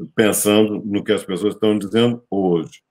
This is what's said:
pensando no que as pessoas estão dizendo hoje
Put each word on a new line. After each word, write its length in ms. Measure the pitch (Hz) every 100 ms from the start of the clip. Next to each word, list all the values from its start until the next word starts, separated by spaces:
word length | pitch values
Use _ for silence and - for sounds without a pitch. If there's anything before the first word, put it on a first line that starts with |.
| 82
pensando 680 | - 107 95 104 104 107 101
no 200 | 101 101
que 80 | 90
as 100 | 101
pessoas 320 | - 92 104
estão 240 | 92 110 104
dizendo 460 | 98 107 120 120 -
hoje 540 | 98 92 85 76 - _